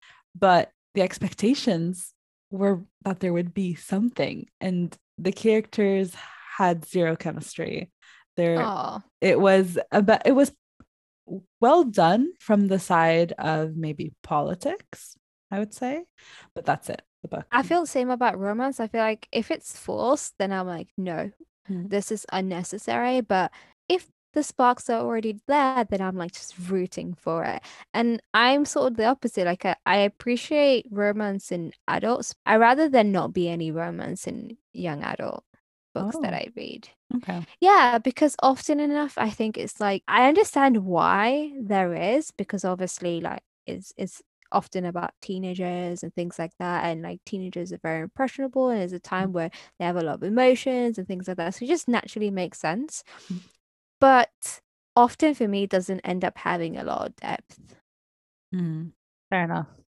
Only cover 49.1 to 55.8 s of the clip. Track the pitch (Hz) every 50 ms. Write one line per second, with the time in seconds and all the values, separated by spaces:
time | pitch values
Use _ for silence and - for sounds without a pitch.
49.1 | 185 185 190 190 180 175 165 170 - - - - _ - 180 170 175 175 165 151
50.1 | - - - 190 220 247 254 254 254 247 - 262 254 247 240 233 226 190 185 -
51.1 | 190 180 190 185 185 180 165 180 196 - 240 262 349 320 - 254 240 - - -
52.1 | - 220 214 202 196 185 180 - - - - 156 170 226 285 311 - - - -
53.1 | - - - - 180 180 - _ _ _ _ _ _ _ _ _ _ - 269 269
54.1 | 262 247 - - _ _ - - - - _ _ _ _ _ _ - 240 240 240
55.1 | - - 320 311 277 - 233 202 202 196 202 196 - 185